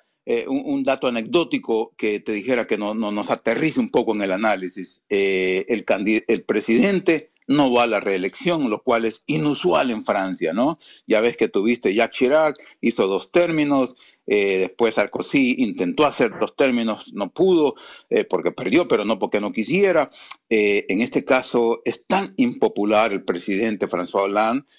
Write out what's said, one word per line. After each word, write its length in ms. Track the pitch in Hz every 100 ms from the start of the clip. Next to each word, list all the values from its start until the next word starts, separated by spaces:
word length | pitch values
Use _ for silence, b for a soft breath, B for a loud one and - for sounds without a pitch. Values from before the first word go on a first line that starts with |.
| _ _
eh, 200 | - 120 -
un, 160 | 139
un 200 | 147 139
dato 240 | 135 135 135
anecdótico 840 | 120 110 170 165 135 - 113 110 -
que 240 | 110 104
te 100 | -
dijera 360 | 104 101 123 110
que 120 | 104
no, 160 | 104
no, 160 | 110 104
nos 200 | 104 104
aterrice 500 | 120 - 117 156 139
un 80 | 113
poco 260 | 131 113
en 80 | 104
el 80 | 98
análisis, 720 | 92 110 98 90 101 90 - -
eh, 560 | 101 98 95 92 92 -
el 160 | 110
candi-, 380 | - 98 104 110 -
el 160 | 113
presidente 880 | - 107 104 113 202 190 - 160 - _ -
no 220 | 143 135
va 120 | 120
a 20 | 120
la 120 | 104
reelección, 680 | 98 95 92 - 165 170 131
lo 140 | 107
cual 240 | - 117 113
es 160 | -
inusual 640 | - 156 147 135 180 160 135
en 140 | 107
Francia, 480 | - 101 95 87 82
¿no? 260 | 92 135 165 B B -
Ya 160 | 107
ves 160 | 117 -
que 100 | 107
tuviste 460 | 101 104 120 104
Jacques 240 | 104 113 -
Chirac, 400 | 127 151 156 135 B B
hizo 240 | 117 110 98
dos 260 | 95 -
términos, 640 | 175 170 156 147 139 127 - B B -
eh, 320 | 104 98 95
después 380 | 92 - 113 110
Sarkozy 580 | 104 - 87 143 127 123
intentó 480 | 117 90 90 87
hacer 280 | 147 - 117 -
dos 160 | 107
términos, 600 | - 139 120 113 104 -
no 160 | - 98
pudo, 440 | - 185 175 147 - B B B
eh, 140 | 113
porque 280 | 101 90 87
perdió, 340 | - 92 143 175
pero 200 | 117 101
no 120 | 107
porque 220 | 101 104
no 100 | 104
quisiera. 600 | 101 110 175 202 160 131 B B B -
Eh, 340 | 110 104 101 -
en 100 | 98
este 240 | 120 139
caso 560 | 135 131 127 123 117 117 -
es 180 | - -
tan 280 | 190 196 -
impopular 760 | 120 - 110 - 104 107 110
el 100 | 98
presidente 640 | - 87 - 98 113 104 95
François 360 | 87 90 101
Hollande 420 | 98 101 110 127 -